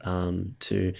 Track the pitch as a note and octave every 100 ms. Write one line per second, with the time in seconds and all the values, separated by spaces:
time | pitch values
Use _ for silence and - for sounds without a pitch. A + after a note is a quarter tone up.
0 | F#2 F2+ F2+ F2+ F#2+ - - G2+ F#2 F#2